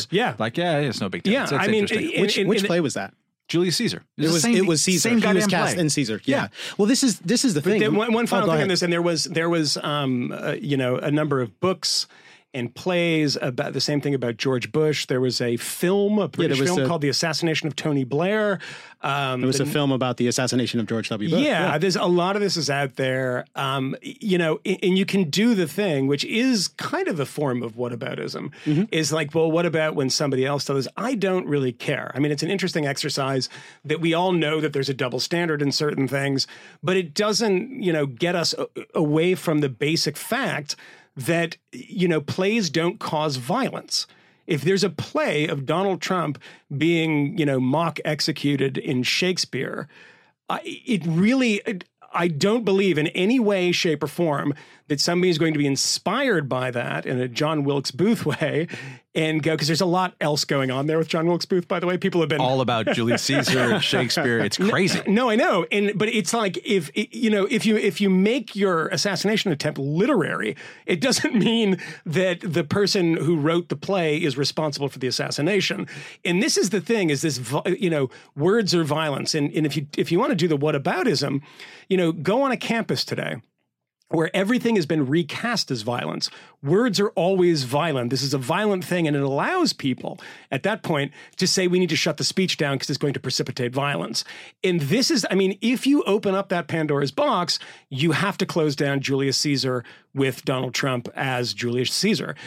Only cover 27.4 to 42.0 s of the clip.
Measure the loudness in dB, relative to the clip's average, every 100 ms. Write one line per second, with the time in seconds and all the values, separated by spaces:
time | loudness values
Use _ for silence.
27.4 | -2 -2 -6 -6 -6 -6 -6 -6 -8 -8
28.4 | -10 -6 0 2 2 0 0 -2 0 2
29.4 | 2 2 2 2 0 0 0 0 0 0
30.4 | 0 -2 -2 -2 -2 -4 -4 0 0 0
31.4 | 0 0 0 -2 -4 -4 -4 -2 0 0
32.4 | -2 -2 -2 -2 -2 -4 -4 -2 -2 -2
33.4 | -4 -10 -20 -18 -6 -2 2 2 2 2
34.4 | 2 0 0 -2 -2 -2 -4 -2 -2 -2
35.4 | 0 0 0 0 -2 0 0 0 0 -2
36.4 | -4 -10 -20 -6 0 0 0 -2 0 2
37.4 | 2 2 -2 -4 0 0 -2 -2 -2 0
38.4 | -2 -4 -6 -8 -6 0 2 2 2 0
39.4 | 0 0 0 0 0 0 -2 -6 -4 -2
40.4 | -2 -4 -8 -12 -14 -20 _ -8 -2 0
41.4 | 0 -6 _ -18 -10 0